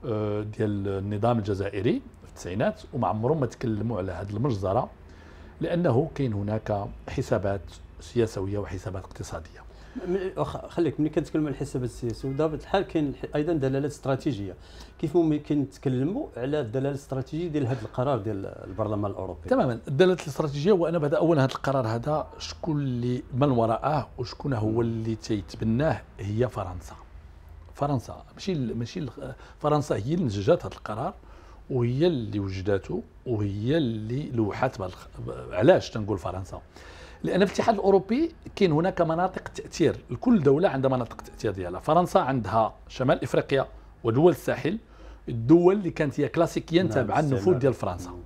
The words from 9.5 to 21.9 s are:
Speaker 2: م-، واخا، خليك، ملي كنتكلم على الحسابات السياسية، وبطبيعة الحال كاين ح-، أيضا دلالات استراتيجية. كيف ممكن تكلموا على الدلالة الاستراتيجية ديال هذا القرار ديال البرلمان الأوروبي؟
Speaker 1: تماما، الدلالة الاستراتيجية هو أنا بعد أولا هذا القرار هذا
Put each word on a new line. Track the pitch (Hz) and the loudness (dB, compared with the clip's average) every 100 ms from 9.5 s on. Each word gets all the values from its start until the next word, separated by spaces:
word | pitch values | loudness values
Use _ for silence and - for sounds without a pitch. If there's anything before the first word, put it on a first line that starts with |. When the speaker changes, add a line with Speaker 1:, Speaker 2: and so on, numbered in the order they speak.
| - - - - - 185 | -18 -20 -20 -14 -10 -2
Speaker 2:
م-، | 190 190 190 | -2 -2 -4
واخا، | 147 - - | -4 -4 -8
خليك، | - 170 165 | 0 0 2
ملي | 151 | 0
كنتكلم | 151 147 160 151 | 0 0 0 0
على | 131 | -2
الحسابات | 139 139 123 | -4 -4 -4
السياسية، | - 120 110 135 | -4 -6 -4 -6
وبطبيعة | 135 160 151 | -2 -2 -2
الحال | - 196 | -2 -2
كاين | 190 165 147 123 | 0 0 0 -2
ح-، | - 147 | -4 -2
أيضا | 151 | 0
دلالات | 165 131 135 147 | 0 0 0 -2
استراتيجية. | 143 131 135 160 110 98 87 - - - - | -4 -2 0 0 -2 -6 -10 -16 -18 -18 -6
كيف | 165 175 | 0 4
ممكن | 160 147 143 147 135 | 4 2 2 0 0
تكلموا | - 143 127 139 220 320 - | -2 0 0 0 -2 -6 -6
على | 127 151 | -2 -2
الدلالة | 120 127 139 | -2 -2 -2
الاستراتيجية | 139 - 135 123 156 175 | -4 -4 -6 -4 -4 -2
ديال | 151 123 | 0 0
هذا | 127 | -2
القرار | 110 - 127 131 | -4 -2 0 0
ديال | 101 98 98 | 0 -4 -6
البرلمان | - - 95 107 104 101 | -10 -12 -4 -2 0 -2
الأوروبي؟ | 92 92 85 - | -4 -8 -8 0
Speaker 1:
تماما، | 262 160 113 - | 2 2 0 -4
الدلالة | 139 185 | 4 4
الاستراتيجية | 185 - 135 156 143 156 | 4 -2 -2 -2 0 4
هو | 202 165 | 4 4
أنا | 170 | 0
بعد | 147 | 2
أولا | 151 165 165 | 2 4 4
هذا | 131 | 4
القرار | - - 135 | 0 0 0
هذا | 113 | 0